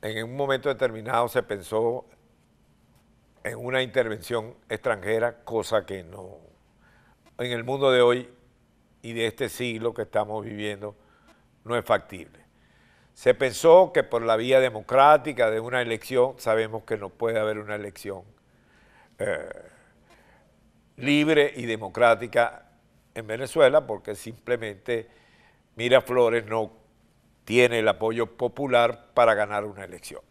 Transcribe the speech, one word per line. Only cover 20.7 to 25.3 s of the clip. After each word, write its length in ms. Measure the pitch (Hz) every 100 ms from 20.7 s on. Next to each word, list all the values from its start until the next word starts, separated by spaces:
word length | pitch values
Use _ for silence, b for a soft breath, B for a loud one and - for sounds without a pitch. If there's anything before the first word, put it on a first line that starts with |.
| _ _ -
libre 560 | 127 147 147 156 143 -
y 100 | 120
democrática 1000 | 110 101 110 120 113 120 120 117 - _ _ _ _ _
en 120 | - 107
Venezuela, 600 | 113 131 165 135 147 151
porque 280 | 104 -
simplemente 960 | 104 - - - 120 110 98 - 117 110 b b